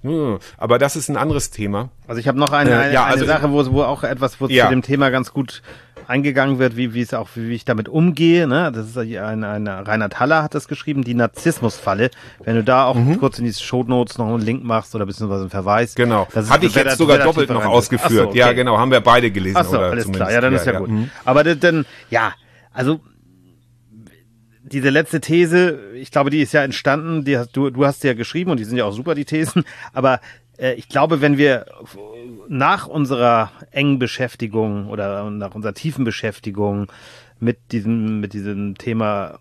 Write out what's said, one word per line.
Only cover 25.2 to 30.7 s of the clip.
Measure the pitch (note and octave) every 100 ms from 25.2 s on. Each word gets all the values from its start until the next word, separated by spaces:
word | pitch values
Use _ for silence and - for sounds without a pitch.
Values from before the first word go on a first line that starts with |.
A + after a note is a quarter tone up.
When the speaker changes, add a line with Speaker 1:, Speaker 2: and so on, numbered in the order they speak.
Speaker 2:
These, | B2 E3 E3+ F3 F3+ C#3 G2+
ich | A#2 C3
glaube, | D3 C#3+
die | D3+
ist | C#3+
ja | D3+
entstanden, | C3+ - D3 C#3+ D#3+ D#3+
die | C#3+ C3+
hast, | A#2+ C3+
du, | C#3
du | B2+
hast | C#3 C#3
sie | C#3+
ja |
geschrieben | A2+ A#2 D#3+ F3+
und | C#3+
die |
sind | G#2+ B2
ja |
auch | G#2
super, | G2+ D3+
die | D3 C#3+
Thesen, | D#3 D#3 - - - -
aber, | - C3 B2 - - _ _
äh, | C3